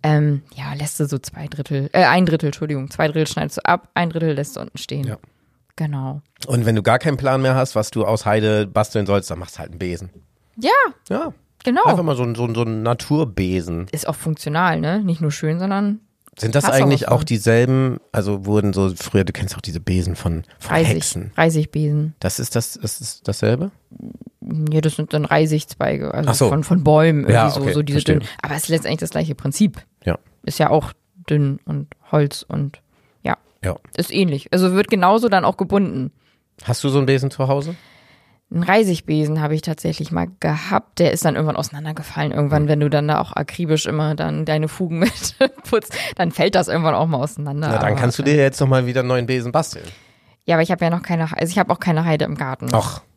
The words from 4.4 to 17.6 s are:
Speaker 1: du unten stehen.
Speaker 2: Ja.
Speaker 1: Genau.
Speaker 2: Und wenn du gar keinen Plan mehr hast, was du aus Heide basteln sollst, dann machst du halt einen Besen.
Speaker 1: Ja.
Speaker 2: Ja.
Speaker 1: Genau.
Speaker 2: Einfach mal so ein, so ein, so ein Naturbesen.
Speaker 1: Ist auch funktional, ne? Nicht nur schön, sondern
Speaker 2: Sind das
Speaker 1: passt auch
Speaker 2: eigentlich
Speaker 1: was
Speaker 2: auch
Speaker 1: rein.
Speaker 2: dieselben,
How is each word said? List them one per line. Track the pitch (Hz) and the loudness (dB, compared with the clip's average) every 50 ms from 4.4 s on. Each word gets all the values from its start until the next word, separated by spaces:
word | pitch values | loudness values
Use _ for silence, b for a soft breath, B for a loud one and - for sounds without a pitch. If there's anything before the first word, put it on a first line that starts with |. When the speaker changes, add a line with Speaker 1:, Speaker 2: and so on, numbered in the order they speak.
| 143 147 - | -4 -8 -8
Speaker 1:
du | - | -14
unten | - - _ | -14 -14 _
stehen. | - - - - 147 139 | -16 -12 -8 -8 -6 -6
Speaker 2:
Ja. | 135 107 - - _ _ _ _ _ _ _ _ _ _ | -6 -8 -8 -12 _ _ _ _ _ _ _ _ _ _
Speaker 1:
Genau. | - 160 151 147 135 131 131 139 147 _ _ _ _ - | -6 -6 -4 -4 -6 -6 -6 -8 -10 _ _ _ _ -6
Speaker 2:
Und | - 131 120 113 | -2 0 0 2
wenn | 113 113 | 2 2
du | 110 | 2
gar | 92 101 117 127 | 4 2 2 4
keinen | - 165 139 | 2 0 -2
Plan | 127 131 135 131 135 | 0 0 0 0 2
mehr | 135 131 131 | 2 2 2
hast, | 131 127 127 - | 2 0 0 0
was | 110 107 - | -2 -2 -2
du | - 113 104 | -2 -2 0
aus | 98 110 107 - | 0 0 0 2
Heide | 107 104 110 107 107 107 107 107 | 2 2 2 2 2 2 2 0
basteln | 95 87 107 104 - - 110 101 | 0 0 0 -2 0 0 -2 0
sollst, | 95 101 101 95 - | 2 0 0 0 -2
dann | 85 82 | -10 -10
machst | 87 - - | -10 -14 -14
du | - | -14
halt | 85 82 | -14 -14
einen | 87 87 | -10 -8
Besen. | 92 90 87 82 95 92 _ - _ _ _ _ _ _ _ | -6 -6 -6 -6 -8 -14 _ -20 _ _ _ _ _ _ _
Speaker 1:
Ja. | 226 226 302 453 554 523 381 262 _ _ - | -4 0 2 4 4 2 2 -2 _ _ -6
Speaker 2:
Ja. | 190 233 330 311 - _ _ _ _ _ _ | -6 -4 -4 -6 -10 _ _ _ _ _ _
Speaker 1:
Genau. | 262 247 339 440 | 0 2 4 4
Speaker 2:
Einfach | 480 254 180 | 4 4 2
mal | 170 160 139 | 2 0 0
so | 123 123 | 0 0
ein, | 117 117 | -2 -2
so | 113 120 | -2 -2
ein, | 117 113 | -2 0
so | 117 120 | 0 0
ein | 113 113 110 | 0 -2 -2
Naturbesen. | 110 117 120 117 - - 147 151 160 123 92 - 95 90 92 92 82 87 85 82 90 95 | 0 -2 -2 -2 0 0 0 0 0 0 0 -2 0 0 0 -2 -2 -2 -6 -6 -6 -6
Speaker 1:
Ist | - 156 - | -8 -6 -4
auch | - 151 | -6 -6
funktional, | - - 160 156 - - 147 147 165 180 180 160 160 | -4 -4 -6 -6 -4 -6 -4 -2 0 2 2 0 0
ne? | 160 151 175 214 | 0 0 -2 0
Nicht | 208 180 170 156 | 0 0 0 0
nur | 165 151 | 0 -2
schön, | 147 - - 156 160 170 | -2 -2 -2 -2 -2 -2
sondern | 185 196 196 196 208 202 208 214 _ _ _ _ _ - _ - | -2 -2 0 0 0 0 -2 -4 _ _ _ _ _ -20 _ -4
Speaker 2:
Sind | 113 110 110 | -4 0 2
das | 143 143 | 2 2
Speaker 1:
passt | - 127 | 4 4
auch | 135 131 | 6 6
Speaker 2:
eigentlich | 139 139 123 | 6 4 2
Speaker 1:
was | - - | 2 2
Speaker 2:
auch | 123 123 | 2 2
Speaker 1:
rein. | - | 2
Speaker 2:
dieselben, | - 120 107 104 117 113 117 | 0 -2 0 2 4 4 4